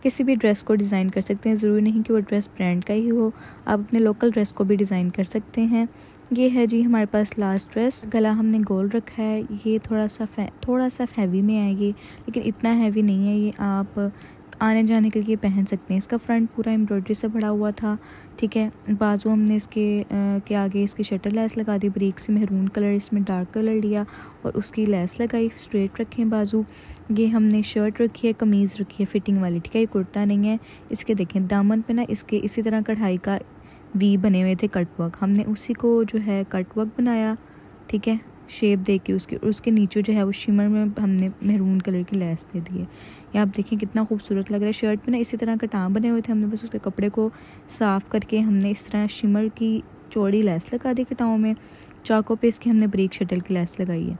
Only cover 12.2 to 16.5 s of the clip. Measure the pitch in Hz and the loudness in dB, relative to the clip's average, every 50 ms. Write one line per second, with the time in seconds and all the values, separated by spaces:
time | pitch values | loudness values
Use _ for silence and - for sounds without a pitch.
12.2 | - - 226 247 214 - 202 - - 226 233 233 233 214 202 214 214 208 196 190 | -12 -6 -6 -4 -2 -2 -4 -2 0 2 2 4 2 2 2 2 2 2 2 2
13.2 | 196 202 208 208 208 208 - - 208 202 196 - 196 98 - - 101 101 - - | 2 2 2 2 0 0 -2 -2 -2 -2 0 0 -2 -4 -4 -4 -4 -4 -4 -8
14.2 | - - - - - - - - 214 220 220 226 226 220 226 226 214 220 208 214 | -18 -20 -20 -20 -20 -20 -8 -2 0 2 2 4 4 4 4 4 4 2 2 0
15.2 | 208 214 220 214 - 202 196 196 196 190 - 185 - - 185 190 196 - - 233 | 0 0 -2 0 0 0 2 2 0 0 -2 -6 -4 -2 -2 -2 -2 -2 -4 -4
16.2 | - - 233 233 226 226 | -2 0 0 2 2 0